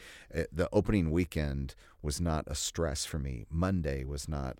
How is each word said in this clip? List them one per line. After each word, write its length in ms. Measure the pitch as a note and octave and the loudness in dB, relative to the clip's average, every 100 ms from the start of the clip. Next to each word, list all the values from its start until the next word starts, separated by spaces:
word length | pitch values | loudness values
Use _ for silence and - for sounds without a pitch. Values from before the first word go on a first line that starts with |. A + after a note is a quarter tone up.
| - - - | -12 -20 -8
Uh, 100 | - - | -4 -2
the 160 | D#2 F2 | 0 2
opening 380 | G#2+ F#2+ G#2+ D#2+ | 4 4 4 4
weekend 640 | E2 F2+ D#2+ D2 C#2 C2+ - - - | 4 2 2 0 0 -4 -8 -20 -8
was 220 | D2+ D2 | -4 0
not 220 | E2+ D#2 - | 2 0 -2
a 80 | |
stress 500 | - - - E2 C2+ | -4 -4 0 0 0
for 140 | - D#2+ | -2 -2
me. 260 | C2+ B1+ G#1 | -2 -4 -4
Monday 520 | D#2+ F#2 F#2+ D2+ C2+ | 0 2 2 0 -2
was 260 | C2 C#2+ - | -4 -6 -4
not 260 | D2+ C2 | -4 -4